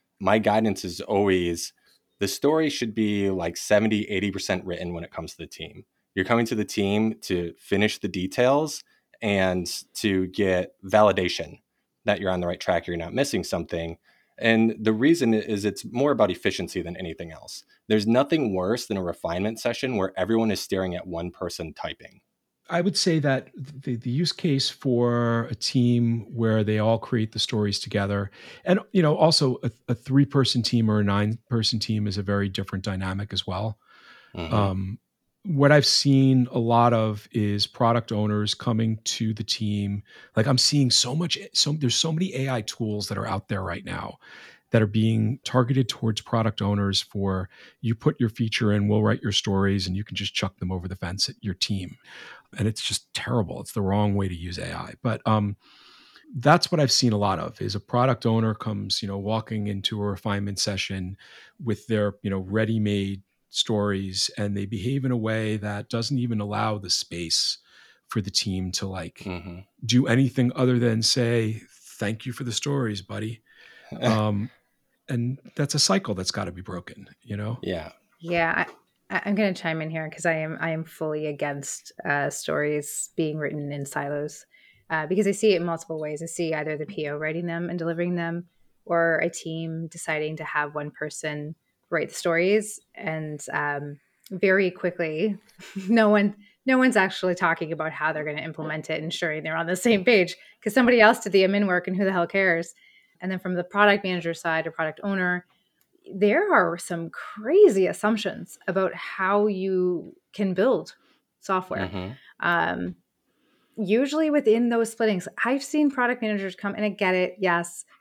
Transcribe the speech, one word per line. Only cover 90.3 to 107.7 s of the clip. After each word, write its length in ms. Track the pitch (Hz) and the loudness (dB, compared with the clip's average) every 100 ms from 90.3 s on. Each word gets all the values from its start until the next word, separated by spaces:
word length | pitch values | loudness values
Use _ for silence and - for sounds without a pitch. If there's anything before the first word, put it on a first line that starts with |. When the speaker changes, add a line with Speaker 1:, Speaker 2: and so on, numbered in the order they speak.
| 156 | -6
Speaker 3:
to 80 | |
have 300 | 151 151 147 | -6 -4 -2
one 160 | 151 147 | -4 -8
person 640 | - 151 - 156 147 147 160 _ _ - | -8 -8 -6 -8 -6 -8 -12 _ _ -6
write 180 | 165 - | -4 -4
the 40 | |
stories. 640 | - 180 165 180 214 208 - _ | -4 0 2 4 2 0 -12 _
And, 500 | - 180 160 156 151 - | -12 -8 -6 -6 -10 -6
um, 460 | 151 147 143 147 143 _ _ - | -4 -2 -4 -6 -12 _ _ -12
very 400 | 185 196 190 190 | -2 2 4 2
quickly, 640 | 180 180 175 160 156 214 190 _ - | 0 -4 -2 -4 -2 -2 -2 _ -20
<laughs> 300 | - 196 190 | -14 -8 2
no 200 | 233 214 | 4 6
one, 280 | 208 202 202 - _ - | 6 4 -2 -18 _ 2
no 120 | 262 | 4
one's 180 | 254 220 | 6 6
actually 380 | 190 - 185 | 2 2 0
talking 380 | 175 180 165 156 | 2 2 2 -2
about 180 | 160 160 | -4 -4
how 200 | 151 151 | -2 -2
they're 120 | 156 | -2
gonna 160 | 151 151 | -4 -6
implement 460 | 160 156 156 156 151 | -8 -8 -6 -6 -4
it, 120 | 156 | -6
ensuring 400 | 160 - 165 156 | -4 -4 -4 -4
they're 140 | 156 165 | -4 -4
on 100 | 165 | -2
the 100 | 180 | 0
same 280 | 240 208 | 2 4
page, 320 | 185 220 175 - - _ | 6 4 4 -2 -18 _
'cause 100 | 214 | 0
somebody 260 | 208 240 247 | 4 6 8
else 200 | 214 233 | 8 6
did 120 | 202 | 4
the 100 | 190 | 4
admin 240 | 190 202 202 | 6 4 2
work 220 | 180 180 | 2 0
and 80 | 185 | 0
who 80 | |
the 80 | 196 | 0
hell 140 | 185 170 | 2 0
cares? 460 | 196 190 165 170 - _ _ _ - | 2 2 2 -2 -12 _ _ _ -10
And 100 | 185 | -6
then 80 | 185 | -4
from 140 | 185 | -2
the 100 | 180 | -4
product 400 | 180 202 208 202 | -2 4 6 6
manager 280 | 196 180 165 | 2 -4 -4
side 320 | 165 170 160 160 | -4 -2 -2 -2
or 40 | |
product 300 | 160 156 151 | -4 -6 -4
owner, 440 | 202 190 180 180 - _ _ _ _ _ - | -4 0 0 -2 -6 _ _ _ _ _ -12
there 380 | 196 202 269 415 | 0 4 4 4
are 240 | 277 175 170 | 4 4 0
some 320 | - 170 165 | -6 -6 -6
crazy 760 | - - - 220 370 415 | -10 -14 -10 2 8 8